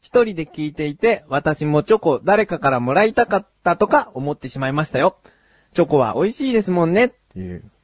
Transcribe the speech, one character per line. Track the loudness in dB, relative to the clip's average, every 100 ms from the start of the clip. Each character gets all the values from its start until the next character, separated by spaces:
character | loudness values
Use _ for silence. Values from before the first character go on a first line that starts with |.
一 | _ 0
人 | 0
で | -2
聞 | -10 -8 -8
い |
て | -6 -8
い | -2
て、 | 0 0 -2
私 | -4 -2 -2
も | 0 0
チ | 2
ョ | 2
コ | 2 0
誰 | 2 0 0
か | -2
か | -2
ら | 0
も | 0
ら | 2
い | 2
た | 0 0
か | -2
っ | -4 _
た | -2 0
と | 2
か | 2 0
思 | -8 -8
っ | -8
て | -10
し | -6
ま | -4
い |
ま | -2
し | -2
た | 0
よ。 | 0 -2 _ _ _ _ _
チ | -2
ョ | 2
コ | 2
は | 2
美 | 0
味 | -2
し | -2 -2
い |
で | -2
す | 0
も | 0 0
ん |
ね」 | 2 0
っ | _ _
て | -14
い | -12 -12
う。 | -16 _